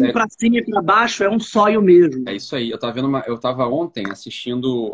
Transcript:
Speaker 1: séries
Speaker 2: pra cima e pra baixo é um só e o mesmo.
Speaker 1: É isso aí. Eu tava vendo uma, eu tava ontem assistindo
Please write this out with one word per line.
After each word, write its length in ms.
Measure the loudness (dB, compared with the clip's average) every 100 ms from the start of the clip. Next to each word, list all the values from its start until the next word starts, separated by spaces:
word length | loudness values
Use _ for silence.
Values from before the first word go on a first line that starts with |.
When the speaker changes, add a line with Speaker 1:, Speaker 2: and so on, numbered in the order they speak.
| 2
Speaker 1:
séries 80 |
Speaker 2:
pra 140 | 0 -2
cima 280 | -2 0 0
e 80 | 0
pra 160 | -2
baixo 420 | 2 2 0 0
é 60 | 0
um 100 | 0
só 300 | 0 2 2
e 80 | 4
o 40 |
mesmo. 420 | 6 8 6 2 -6
Speaker 1:
É 80 | -8
isso 200 | -6 -6
aí. 140 | -4
Eu 80 | -4
tava 160 | -6
vendo 140 | -4 -2
uma, 160 | -2 -4
eu 100 | -4
tava 300 | -4 -2 -2
ontem 420 | -2 -4 -6 -8
assistindo 840 | -10 -12 -10 -6 -4 -2 -2 -4